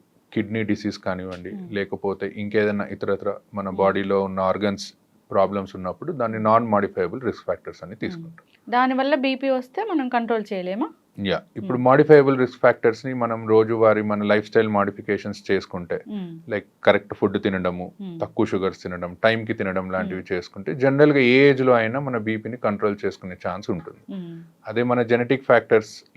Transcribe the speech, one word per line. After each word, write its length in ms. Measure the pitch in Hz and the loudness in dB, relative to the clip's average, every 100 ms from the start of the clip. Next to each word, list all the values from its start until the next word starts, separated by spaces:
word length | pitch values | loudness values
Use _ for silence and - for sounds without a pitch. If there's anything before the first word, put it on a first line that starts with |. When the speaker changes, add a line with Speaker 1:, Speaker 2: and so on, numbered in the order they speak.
| _ _ _ | _ _ _
Speaker 1:
కిడ్నీ 300 | - 101 110 | -6 -4 -4
డిసీజ్ 360 | 107 104 104 - | -2 -2 -4 -6
కానివ్వండి, 520 | - 92 92 90 90 | -6 -8 -8 -12 -12
Speaker 2:
మ్మ్. 160 | 104 90 | -14 -8
Speaker 1:
లేకపోతే 640 | 104 98 98 101 95 98 104 | -6 -6 -6 -6 -4 -6 -8
ఇంకేదైనా 520 | 104 107 104 104 - | -4 0 0 0 -6
ఇతరత్ర 420 | 98 101 98 101 101 _ | -8 -4 -4 -4 -8 _
మన 160 | 101 98 | -10 -6
Speaker 2:
మ్మ్. 80 | 95 | 2
Speaker 1:
బాడీలో 460 | 95 95 98 98 | 2 2 0 0
ఉన్న 160 | 98 95 | 0 -2
ఆర్గన్స్ 540 | 95 92 101 98 - _ _ _ - | -2 0 -2 -4 -8 _ _ _ -4
ప్రాబ్లమ్స్ 440 | 104 95 101 98 95 | 0 0 0 -8 -8
ఉన్నప్పుడు 360 | 92 87 147 | -10 -8 -8
దాన్ని 280 | 151 113 110 | -4 -4 -2
నాన్ 280 | 107 113 117 | 4 4 4
మాడిఫైయబుల్ 540 | 104 101 98 87 117 | 0 0 -2 -4 -2
రిస్క్ 240 | 123 - - | -6 -6 -6
ఫ్యాక్టర్స్ 380 | 87 - 85 | -8 -8 -16
అని 80 | 87 | -16
Speaker 2:
మ్మ్. 80 | 107 | -8
Speaker 1:
తీసుకుంటాం. 460 | 170 175 165 - _ _ - | -8 -8 -14 -20 _ _ -4
Speaker 2:
దానివల్ల 460 | 240 254 262 269 294 | 0 0 0 0 0
బీపీ 340 | 269 262 277 | 0 -2 -2
వస్తే 340 | 262 254 - | -2 -4 -6
మనం 260 | 440 330 254 | -4 -2 -2
కంట్రోల్ 340 | 240 233 226 208 | -2 -2 -4 -2
చేయలేమా? 360 | 196 180 202 427 - _ - 98 | -6 -6 -4 -6 -8 _ -6 -2
Speaker 1:
యా, 160 | - - - | -2 -4 -12
ఇప్పుడు 200 | 101 127 | -4 0
Speaker 2:
మ్మ్. 80 | 127 | 4
Speaker 1:
మాడిఫైయబుల్ 540 | 139 151 151 135 131 | 6 8 8 8 4
రిస్క్ 200 | 123 - | 0 2
ఫ్యాక్టర్స్‌ని 540 | 127 113 120 110 131 | 2 4 2 0 -6
మనం 340 | 127 117 113 113 | -4 -4 -4 2
రోజువారీ 540 | 110 110 113 110 107 | 4 4 4 4 4
మన 220 | 107 104 | 0 0
లైఫ్ 240 | 104 104 107 | 2 0 2
స్టైల్ 200 | 117 110 | 2 2
మోడిఫికేషన్స్ 840 | 104 101 98 - 101 104 98 - | 2 0 -4 -4 -4 -4 -10 -2
చేసుకుంటే, 520 | 95 - 92 85 - - | -2 -2 -10 -6 -8 -8
Speaker 2:
మ్మ్. 320 | 208 175 165 - | -10 -10 -12 -8
Speaker 1:
లైక్ 160 | 104 - _ | -8 -8 _
కరెక్ట్ 300 | - 98 - | 2 2 2
ఫుడ్ 300 | - 104 98 | -2 0 0
తినడము, 480 | 104 95 90 87 90 - | -2 -2 -2 -4 -10 -12
Speaker 2:
మ్మ్. 180 | 190 170 | -14 -10
Speaker 1:
తక్కువ 240 | 113 - 107 | -8 -2 -2
షుగర్స్ 380 | 98 95 - | 0 -4 -4
తినడం, 340 | 92 90 87 90 | -10 -10 -10 0
టైంకి 300 | 113 113 110 | 2 2 -2
తినడం 380 | 110 98 95 92 | -4 -2 -4 -4
లాంటివి 280 | 92 101 92 | -4 -4 -6
Speaker 2:
మ్మ్. 140 | 87 | -6
Speaker 1:
చేసుకుంటే 420 | 92 - - 98 160 | -6 -6 -12 -8 0
జనరల్గా 440 | 135 135 151 143 | 2 4 4 6
ఏ 300 | 123 131 143 | 6 6 6
ఏజ్‌లో 240 | 131 131 | 6 4
అయినా 260 | 123 110 127 | 4 2 -2
మన 180 | 143 120 | -4 -4
బీపీని 400 | 107 110 110 120 | -4 -6 -6 -6
కంట్రోల్ 380 | 117 101 110 101 101 | -4 0 -2 -2 -4
చేసుకునే 300 | - 95 87 98 | -6 -12 -10 -8
ఛాన్స్ 220 | 92 104 | -8 -6
ఉంటుంది. 460 | 90 82 - - 196 | -6 -8 -18 -16 -14
Speaker 2:
మ్మ్. 280 | 170 170 - _ - | -12 -14 -20 _ -8
Speaker 1:
అదే 160 | 110 | -2
మన 200 | 123 123 | 0 2
జెనెటిక్ 400 | 117 120 120 135 | 2 2 2 0
ఫ్యాక్టర్స్ 600 | - 117 - 113 104 - - | 4 4 6 2 2 -14 -16